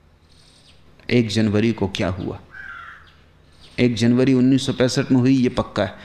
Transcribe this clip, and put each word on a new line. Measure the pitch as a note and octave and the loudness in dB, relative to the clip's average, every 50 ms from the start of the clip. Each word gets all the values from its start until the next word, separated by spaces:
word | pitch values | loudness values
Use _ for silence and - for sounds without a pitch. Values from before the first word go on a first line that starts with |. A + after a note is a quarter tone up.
| _ _ _ _ _ _ _ _ _ _ _ _ _ _ - - _ - _ - - A#2+ | _ _ _ _ _ _ _ _ _ _ _ _ _ _ -20 -20 _ -20 _ -18 -6 0
एक | A#2+ B2 A#2 G#2+ | 0 0 0 0
जनवरी | G2 A2+ A2 A2 G2+ G#2 G#2+ A#2 G#2+ | 0 0 0 2 2 2 0 0 0
को | - G2 F#2+ | -2 -4 -4
क्या | - - G#2+ F#2 | -4 -4 -4 -4
हुआ? | F2+ F#2 G2 - - - - - - - - - - - - - - - - - _ _ _ _ _ _ _ _ _ - - - - - | -4 -6 -8 -10 -10 -12 -16 -20 -20 -20 -18 -18 -18 -18 -18 -20 -20 -20 -20 -20 _ _ _ _ _ _ _ _ _ -20 -20 -14 -2 0
एक | A#2+ B2 A#2+ | 0 0 2
जनवरी | G2+ A#2 A#2 B2 B2 C3 C3+ C3 | 2 2 2 4 4 4 2 4
उन्नीस | B2+ B2 C3 C3+ C3 C3 | 4 4 4 2 2 0
सौ | - F2+ | -2 -2
पैंसठ | - B2 B2+ - C#3+ B2+ - | 0 -2 0 0 -2 0 2
में | C3+ B2+ | 2 2
हुई, | A#2+ C3+ C#3 | 4 2 2
ये | C3+ B2 B2 | 2 2 0
पक्का | A#2+ - A2 - - G#2+ G2+ | -2 -4 -6 -4 -4 -4 -4
है, | G2 - - - | -4 -6 -12 -20